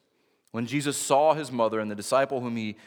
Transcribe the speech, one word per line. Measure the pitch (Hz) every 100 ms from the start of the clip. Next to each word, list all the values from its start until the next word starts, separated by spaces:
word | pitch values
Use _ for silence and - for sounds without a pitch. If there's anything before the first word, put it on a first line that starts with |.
| _ _ _ _ _
"When | 113 120
Jesus | 143 143 -
saw | - 139 156
his | 151 135
mother | 123 110 110
and | 107
the | 104
disciple | 98 131 135 135
whom | 123 117
he | 107 104